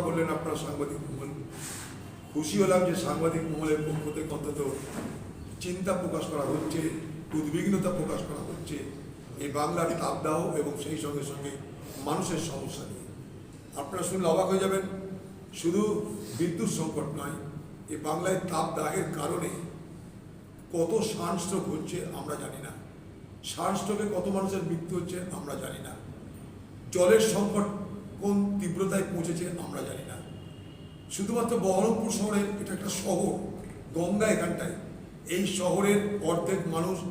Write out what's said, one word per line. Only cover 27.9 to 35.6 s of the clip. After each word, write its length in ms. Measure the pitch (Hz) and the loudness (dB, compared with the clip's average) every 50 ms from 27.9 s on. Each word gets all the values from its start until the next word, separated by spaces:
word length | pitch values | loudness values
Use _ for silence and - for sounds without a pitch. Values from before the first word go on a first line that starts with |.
| - - - - - - | -8 -10 -10 -10 -8 -2
কোন 140 | 196 202 202 202 202 202 202 196 | 2 4 4 6 4 4 2 2
তীব্রতায় 460 | 180 170 156 180 190 - 196 190 - - | 0 0 0 2 2 2 2 2 2 0
পৌঁছেছে 340 | 170 170 160 170 165 - 180 - 170 - - | 0 0 0 0 0 -2 -2 -4 -4 -6 -6
আমরা 160 | - - - - - | -6 -6 -6 -6 -6
জানি 140 | - - - - | -6 -8 -8 -10
না। 60 | - - - - - - - - - - - - - - - - - - - - - | -10 -10 -12 -12 -12 -12 -12 -12 -12 -14 -14 -14 -14 -14 -14 -14 -14 -14 -12 -6 -4
শুধুমাত্র 380 | - 196 214 233 240 226 - 190 185 190 | -2 0 2 2 2 4 4 4 4 6
বহরমপুর 460 | 190 185 190 220 226 - - - - - - | 6 6 6 6 6 6 4 2 2 2 2
শহরে, 220 | 208 208 208 202 202 - - - | 2 2 4 4 2 2 0 -4
এটা 100 | - - 175 | -4 -4 -4
একটা 140 | - - - - - | -4 -4 -4 -4 -2
শহর, 320 | - 196 180 190 196 - - - - - - - - - - - - - - | 0 2 2 4 4 2 2 0 -2 -6 -6 -8 -10 -10 -12 -12 -10 -4 -2
গঙ্গা 320 | 165 175 180 202 208 220 190 175 | 0 2 2 4 6 6 6 6
এখানটায়, 400 | 165 170 170 160 - 165 170 - - - - - - - - - - - - 170 | 6 4 0 0 0 -2 -4 -4 -6 -8 -10 -10 -12 -12 -14 -14 -10 -4 0 2
এই 80 | 196 202 - - | 2 2 2 2
শহরের 400 | 185 | 2